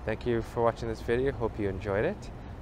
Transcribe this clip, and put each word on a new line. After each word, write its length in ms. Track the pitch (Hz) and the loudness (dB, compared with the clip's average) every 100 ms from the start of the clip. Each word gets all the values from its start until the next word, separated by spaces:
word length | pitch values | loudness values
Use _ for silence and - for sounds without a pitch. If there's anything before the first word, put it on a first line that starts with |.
| 107 | -4
thank 200 | 110 123 | -2 0
you 140 | 117 | 0
for 220 | - 120 | 0 2
watching 260 | 117 110 117 | 4 4 -2
this 140 | 110 | -4
video. 280 | - 120 139 | 0 2 2
Hope 260 | 113 110 110 | 2 -2 0
you 100 | 98 | -2
enjoyed 360 | 95 101 98 | 0 0 2
it. 260 | 151 208 - - - - | 2 0 -8 -10 -10 -10